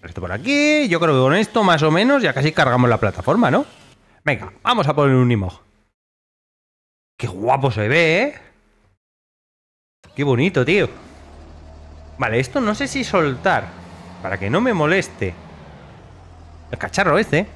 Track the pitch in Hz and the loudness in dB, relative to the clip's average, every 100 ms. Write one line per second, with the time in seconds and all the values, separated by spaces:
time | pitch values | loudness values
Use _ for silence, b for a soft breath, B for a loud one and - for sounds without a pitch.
0 | 87 85 90 101 190 285 294 302 269 170 | -14 -12 -8 -6 -2 0 2 2 0 0
1 | 165 135 131 170 220 233 196 160 156 160 | 2 2 4 2 0 0 2 2 2 2
2 | 233 285 190 135 143 156 139 123 123 110 | 2 2 0 0 -2 0 2 4 4 2
3 | 104 92 113 190 175 175 294 b b b | 0 -2 -2 2 2 0 -2 b b b
4 | b b - - - - 226 240 147 147 | b b -6 -6 -6 -8 -2 0 0 2
5 | 143 131 123 117 92 - _ _ _ _ | 4 4 4 2 -2 -8 _ _ _ _
6 | _ _ _ _ _ _ _ _ _ _ | _ _ _ _ _ _ _ _ _ _
7 | _ _ 110 95 113 135 135 107 107 156 | _ _ -12 -6 -2 0 0 -2 0 2
8 | 165 165 277 - - _ _ _ _ _ | 2 2 -2 -6 -20 _ _ _ _ _
9 | _ _ _ _ _ _ _ _ _ _ | _ _ _ _ _ _ _ _ _ _
10 | - - 143 123 165 156 127 196 139 - | -20 -6 0 0 2 0 2 0 0 -6
11 | - - - - - - - - - - | -20 -20 -20 -20 -20 -20 -20 -20 -20 -20
12 | - - 120 117 131 285 220 214 269 277 | -20 -6 -2 0 -2 -2 -2 -2 -4 -6
13 | 247 190 151 127 190 139 90 - - - | -2 0 0 0 0 0 -2 -16 -20 -20
14 | - - 95 95 98 151 247 196 151 190 | -20 -14 -8 -6 -2 0 0 0 0 0
15 | - - 95 85 - - - - - - | -2 -6 -8 -8 -18 -20 -20 -20 -20 -20
16 | - - - - - - - 123 - - | -20 -20 -20 -20 -20 -20 -16 -12 -6 -2
17 | 190 156 226 147 214 | 0 0 0 -2 -4